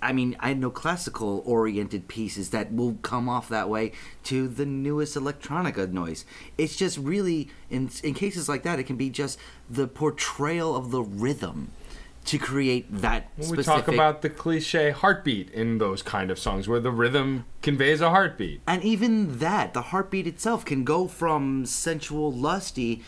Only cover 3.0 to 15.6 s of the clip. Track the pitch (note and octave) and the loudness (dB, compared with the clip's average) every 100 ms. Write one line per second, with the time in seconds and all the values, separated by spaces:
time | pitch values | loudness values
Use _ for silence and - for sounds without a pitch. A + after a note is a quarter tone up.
3 | - B2 B2 A#2+ - A2 G2 A2 A2 - | -4 -2 0 -2 -2 -2 0 0 -2 -4
4 | - - - C3 C3 A#2+ C#3+ C3+ C#3 D3 | -16 -12 -4 -2 -2 -2 -2 -2 0 0
5 | D3 D3 C#3 D3 - D#3 E3 - F#2+ F#2 | 0 -2 -4 -4 -4 -2 0 0 -2 -2
6 | E2 D#2 - - - - D#3 - F#3 D3 | -4 -6 -12 -18 -8 -2 -2 0 -2 -2
7 | C#3 G3+ F#3+ D#3+ C#3 - - C3 B2+ - | -2 0 2 0 -2 -12 -6 -4 -4 -2
8 | D#3 C#3 G3+ F3+ C#3+ C#3 E3+ E3 C3 B2+ | -4 -2 -2 -2 -2 -2 -2 -2 -2 -2
9 | C3+ B2+ C#3 - - - - B2 C3 - | -2 -2 -4 -4 -14 -20 -6 -2 -2 2
10 | D3+ D3 - - D3 E3+ D#3+ C3 B2+ B2+ | 0 0 -6 -2 0 0 0 0 0 -2
11 | G#2 G2 B2 C#3+ F2 D#2 - - - - | -2 0 0 0 -4 -6 -8 -10 -14 -16
12 | - - - D3 - C#3 C3+ B2 - G2+ | -16 -10 -2 -2 0 2 4 2 0 0
13 | A#2 A#2+ - - D#3 E3 C#3+ D3+ - B2+ | 2 0 -2 -6 -2 0 4 4 6 6
14 | D#3 D3 D3+ - E3+ D#3+ D#3 E3 D3 C#3+ | 6 4 -4 -2 0 0 2 4 4 6
15 | G3 G3 D3 G#2 - A2 | 4 4 2 -2 -2 -2